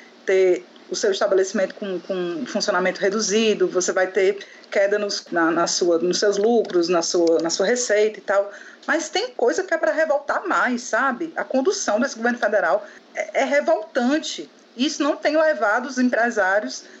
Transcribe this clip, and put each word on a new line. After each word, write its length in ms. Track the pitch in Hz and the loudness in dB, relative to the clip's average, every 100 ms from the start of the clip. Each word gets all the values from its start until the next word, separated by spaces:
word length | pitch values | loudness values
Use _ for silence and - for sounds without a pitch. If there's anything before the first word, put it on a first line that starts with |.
| - - - | -20 -10 0
ter 400 | 190 185 180 - - - | 4 4 2 -2 -20 -12
o 60 | 185 | -4
seu 160 | 214 | -2
estabelecimento 640 | 190 208 190 381 226 - - | 0 2 2 0 0 -2 -4
com, 240 | 196 180 | -8 -6
com 460 | - 190 175 170 247 | -6 -6 -4 -6 -6
funcionamento 560 | 202 - 180 185 180 | -4 -2 0 0 0
reduzido, 680 | 196 214 208 214 220 185 180 | 0 0 0 2 2 2 2
você 240 | 175 175 | 0 0
vai 160 | 190 185 | 0 0
ter 320 | 202 190 202 - - - | 2 2 0 -6 -20 -6
queda 280 | 214 196 208 | 0 2 2
nos, 280 | 202 - - | -2 -6 -4
na, 220 | 170 165 | 0 2
na 160 | 165 175 | 2 0
sua, 320 | - 175 165 | 0 2 2
nos 200 | 180 175 | 2 0
seus 180 | 208 196 | 2 2
lucros, 500 | 214 240 - 180 170 | 2 2 2 0 2
na 140 | 175 | 0
sua, 380 | 165 185 170 165 | 0 2 4 4
na 80 | 165 | 2
sua 160 | - 196 | 0 0
receita 540 | 247 - 208 214 208 | 0 0 2 2 0
e 20 | |
tal. 280 | - 202 202 - - - - | -2 0 0 -6 -20 -14 -4
Mas 220 | 302 320 | -4 -2
tem 220 | 359 494 | -4 -4
coisa 300 | - 240 330 | -2 0 0
que 120 | 370 | -2
é 40 | 320 | -2
pra 140 | 320 | 0
revoltar 560 | 302 320 285 - 240 381 | 0 0 0 -2 -6 -2
mais, 360 | 185 220 240 | 0 0 -2
sabe? 500 | - 220 269 247 160 - | -2 -2 0 -2 -6 -8
A 80 | |
condução 560 | - 262 269 - - 214 | -4 -2 0 0 0 0
desse 160 | 269 226 | -2 -2
governo 240 | 233 240 | -4 0
federal 460 | 214 208 170 196 - - - | 0 0 2 0 -4 -20 -16
é, 280 | - - - | -10 -6 -2
é 20 | |
revoltante. 1080 | 254 285 302 320 - 269 240 311 - - 139 - - - | 0 0 2 0 0 -2 0 0 -2 -10 -12 -18 -12 -4
Isso 280 | 285 - | -2 0
não 140 | 294 320 | -2 0
tem 180 | 311 311 | 0 2
levado 500 | 311 302 214 226 262 | 2 2 0 0 -2
os 120 | 254 | 0
empresários 880 | 247 240 240 220 190 202 254 - - - | 0 2 0 0 2 0 -2 -10 -16 -20